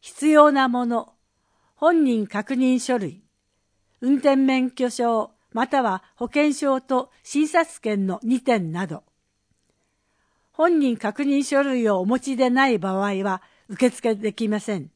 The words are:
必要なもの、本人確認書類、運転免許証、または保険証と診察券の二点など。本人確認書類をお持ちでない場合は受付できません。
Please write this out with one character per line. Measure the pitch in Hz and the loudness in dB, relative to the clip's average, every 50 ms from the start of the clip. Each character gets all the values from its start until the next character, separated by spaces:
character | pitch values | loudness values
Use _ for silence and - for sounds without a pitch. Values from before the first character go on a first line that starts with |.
必 | _ - - - 277 | _ -20 -12 -2 0
要 | 302 311 302 294 302 | 4 6 8 6 6
な | 277 277 262 254 | 6 2 0 0
も | 240 247 247 | 0 -2 -2
の、 | 233 233 233 - - _ _ _ _ _ _ _ _ _ _ _ _ _ _ | -2 -4 -4 -6 -8 _ _ _ _ _ _ _ _ _ _ _ _ _ _
本 | 302 320 349 330 302 | 2 2 4 4 4
人 | 262 240 220 208 | 2 2 0 -2
確 | 190 - 208 214 - 277 | -4 -6 -8 -6 -4 -2
認 | 254 262 254 254 254 | 0 2 2 2 0
書 | - - 254 240 | 0 -2 -2 -2
類、 | 202 151 160 185 _ _ _ _ _ _ _ _ _ _ _ _ _ _ _ _ - | -2 -6 -8 -12 _ _ _ _ _ _ _ _ _ _ _ _ _ _ _ _ 0
運 | 254 277 | 0 0
転 | 269 - 285 277 | 2 4 2 4
免 | 269 269 262 262 262 254 254 | 4 2 2 2 0 0 -2
許 | 247 - 254 247 | -2 -4 -4 -4
証、 | 233 - 240 233 233 220 208 - _ _ _ _ _ | -2 -2 -2 0 0 -2 -4 -6 _ _ _ _ _
ま | 226 254 | -6 -4
た | 254 - 277 254 | -2 0 0 0
は | 220 185 190 _ _ _ | 0 -2 -4 _ _ _
保 | _ 240 | _ -10
険 | 233 - 302 294 302 277 | -4 0 0 2 2 0
証 | 285 - 277 262 262 262 | 0 -2 -2 -2 -2 -2
と | _ 262 247 254 _ _ _ _ | _ -4 -4 -4 _ _ _ _
診 | - - 277 311 302 | -6 -2 -2 -2 2
察 | - 349 330 320 - - | 2 0 0 0 -6 -10
券 | - 220 214 202 196 | -6 -4 -2 -2 -2
の | 190 180 165 - | -2 -4 -6 -2
二 | 226 254 247 - | -2 -2 -2 0
点 | - 240 214 180 160 | 0 0 0 0 -4
な | 160 175 190 | -6 -6 -6
ど。 | 160 156 - _ _ _ _ _ _ _ _ _ _ _ _ _ _ _ _ _ _ _ _ _ _ _ _ _ _ _ _ _ _ _ | -8 -8 -14 _ _ _ _ _ _ _ _ _ _ _ _ _ _ _ _ _ _ _ _ _ _ _ _ _ _ _ _ _ _ _
本 | - 311 359 349 311 | 0 2 2 4 4
人 | 285 262 233 214 | 2 0 0 -2
確 | - 196 208 - 285 | -4 -6 -4 -2 -2
認 | 277 277 277 277 | 0 0 0 0
書 | - 285 277 277 | 0 0 0 0
類 | 277 262 247 233 214 | 0 0 0 0 0
を | 208 185 | 0 0
お | 185 | 0
持 | 196 247 262 | 0 -2 -2
ち | - 277 269 | -2 -4 -2
で | 240 262 247 | 0 0 2
な | 247 262 269 269 | 2 2 2 2
い | 240 202 | 0 0
場 | 165 196 | -2 -4
合 | 190 190 196 202 202 190 196 | -4 -2 -2 -2 -4 -4 -4
は | 202 190 185 _ _ _ _ _ _ | -4 -6 -6 _ _ _ _ _ _
受 | 208 - 254 247 | -4 0 0 0
付 | 247 - - 240 220 | 0 0 -4 -4 -4
で | 202 220 214 202 | -2 -4 -8 -6
き | - 233 214 | -4 -4 -4
ま | 208 190 | -4 -4
せ | 202 - 208 | -4 -6 -8
ん。 | 185 139 160 _ | -8 -8 -12 _